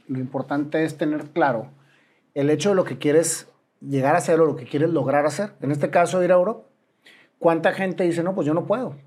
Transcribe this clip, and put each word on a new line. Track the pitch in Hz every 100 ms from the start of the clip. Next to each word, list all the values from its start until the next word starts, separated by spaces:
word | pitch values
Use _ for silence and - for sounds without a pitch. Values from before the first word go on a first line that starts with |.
| -
lo | 131
importante | 127 131 131 147 147 160
es | 156 147
tener | 151 151 -
claro | 170 143 113 110 - _ _ _ _ _
el | 143 143
hecho | 151 202
de | 196
lo |
que | 120 120
quieres | 147 151 160 - - _ _ _
llegar | 139 139 135
a | 175
hacer | 185 160
o | 156
lo | 135
que |
quieres | - 147 170
lograr | 160 127 143 147
hacer. | 143 208 -
En | 131
este | 147 160
caso, | 170 170 180
ir | 175
a | 180
Europa. | 180 233 - _ _ _ - - _ -
¿Cuánta | 165 165 185
gente | 185 190 175
dice, | 175 170
"No, | 170
pues | 190 143
yo |
no | 165
puedo | 170 220 214 139